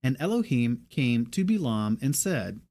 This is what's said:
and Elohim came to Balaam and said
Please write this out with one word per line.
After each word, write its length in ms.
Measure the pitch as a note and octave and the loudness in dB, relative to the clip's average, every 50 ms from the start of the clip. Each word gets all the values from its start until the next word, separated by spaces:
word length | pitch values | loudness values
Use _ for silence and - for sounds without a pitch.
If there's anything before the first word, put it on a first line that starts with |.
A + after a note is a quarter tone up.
| - | 0
and 120 | B2+ C3+ - | 0 0 0
Elohim 640 | D3 F#3 A3 A#3+ A3+ - C3+ B2 A#2+ A#2+ A#2+ A#2 - _ | 0 0 0 0 0 0 2 2 2 2 0 -2 -6 _
came 360 | - - C3+ B2 A#2+ A#2 A#2+ | -2 0 2 2 2 2 0
to 180 | A#2 - - F#3+ | -2 -2 -2 0
Balaam 540 | F#3 A3 G#3 E3 B2 A2+ G#2+ G#2+ G#2+ A2 A2 | 2 2 0 0 0 0 0 2 0 0 0
and 160 | C3+ C3+ D3 | 0 -2 0
said 460 | - - G3 F3+ B2+ F#2+ F2+ G2+ A2 - _ | 0 0 0 -2 -2 -4 -6 -8 -12 -16 _